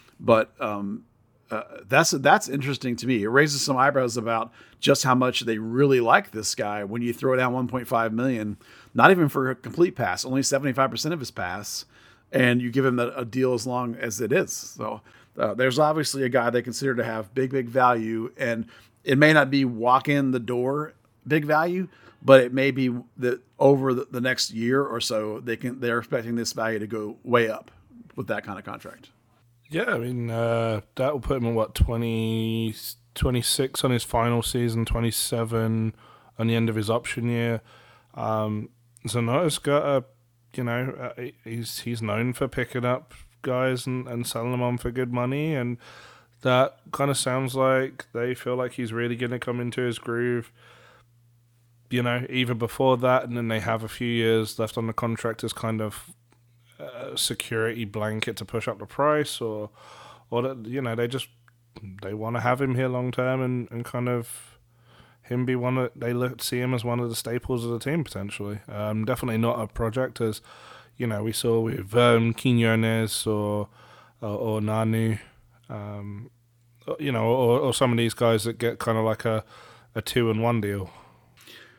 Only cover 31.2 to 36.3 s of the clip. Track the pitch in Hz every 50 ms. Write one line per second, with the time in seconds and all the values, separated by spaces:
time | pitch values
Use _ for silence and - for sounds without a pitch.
31.2 | 117 - 139 131 120 117 117 113 110 - - - - - 120 117 117 117 113 113
32.2 | 113 113 113 113 110 113 113 113 113 110 107 - - - - - _ _ _ -
33.2 | - 135 123 123 113 - - - 135 135 - - - 135 123 117 - - - 117
34.2 | 113 120 120 117 113 - - 123 120 117 113 117 113 - - 113 117 117 107 -
35.2 | - - - 117 117 113 117 113 113 110 113 113 110 110 - - - - - -
36.2 | _ -